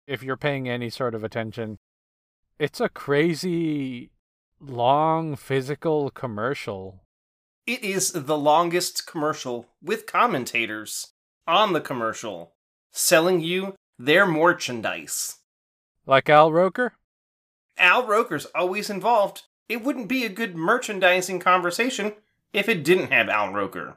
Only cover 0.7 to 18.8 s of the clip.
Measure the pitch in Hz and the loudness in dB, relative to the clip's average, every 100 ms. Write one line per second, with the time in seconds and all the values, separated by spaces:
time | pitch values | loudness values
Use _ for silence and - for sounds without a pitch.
0.7 | 120 120 - 123 113 110 117 107 117 110 | -6 -6 -4 -4 -4 -6 -6 -6 -8 -10
1.7 | 104 _ _ _ _ _ _ _ - 147 | -12 _ _ _ _ _ _ _ -6 -6
2.7 | - 233 - - 143 170 143 185 170 160 | -2 -4 -4 0 2 2 0 -4 -2 -2
3.7 | 147 131 123 127 _ _ _ _ _ 143 | -4 -6 -10 -14 _ _ _ _ _ -12
4.7 | 120 120 147 160 160 160 135 - 135 127 | 0 2 4 2 0 -2 -8 -2 -2 -2
5.7 | 147 165 151 135 - 127 104 120 143 - | -4 0 0 -2 -6 -10 -4 -4 -4 -8
6.7 | 98 95 92 _ _ _ _ _ _ - | -10 -12 -18 _ _ _ _ _ _ -10
7.7 | 254 202 190 - 165 135 151 147 156 170 | -6 -4 -2 -2 -4 -2 2 4 4 4
8.7 | 175 175 - - 165 151 151 131 120 - | 0 -2 -6 -8 -4 -4 -4 -8 -8 -10
9.7 | _ 147 220 - 180 240 151 117 117 110 | _ -6 -6 -2 0 2 0 -2 -4 -4
10.7 | 107 104 - - _ _ _ - 180 214 | -6 -10 -12 -12 _ _ _ 0 2 2
11.7 | 156 - 127 113 - 110 87 87 _ _ | 0 -4 -4 -4 -4 -10 -10 -16 _ _
12.7 | _ _ - - 165 175 185 160 185 196 | _ _ -4 4 4 4 2 0 -4 -4
13.7 | - _ - 127 170 196 156 170 170 - | -10 _ -6 4 4 6 4 2 2 -4
14.7 | 120 98 85 71 - - - _ _ _ | -4 -6 -6 -8 -8 -8 -12 _ _ _
15.7 | _ _ _ - 135 - 151 160 165 185 | _ _ _ 2 4 8 8 8 4 2
16.7 | - 247 - _ _ _ _ _ _ _ | 0 -4 -6 _ _ _ _ _ _ _
17.7 | - 180 220 233 208 226 147 - 151 180 | 2 4 4 4 2 2 -4 -4 -2 -2
18.7 | 208 | -2